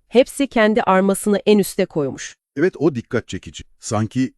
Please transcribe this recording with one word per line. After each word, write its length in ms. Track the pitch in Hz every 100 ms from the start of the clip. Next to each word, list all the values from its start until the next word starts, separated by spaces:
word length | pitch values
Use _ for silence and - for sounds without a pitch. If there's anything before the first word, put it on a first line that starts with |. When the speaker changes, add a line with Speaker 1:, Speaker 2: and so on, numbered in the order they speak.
| _
Speaker 1:
Hepsi 400 | 226 277 - 269
kendi 340 | 233 214 220
armasını 600 | - 190 196 196 214 196 208
en 120 | 208
üste 280 | 180 - 185
koymuş. 500 | 165 135 - - - _ 139
Speaker 2:
Evet, 160 | 185 -
o 180 | 160 123
dikkat 320 | - 113 -
çekici. 360 | 92 80 - - _
Sanki 540 | - 110 110 127 131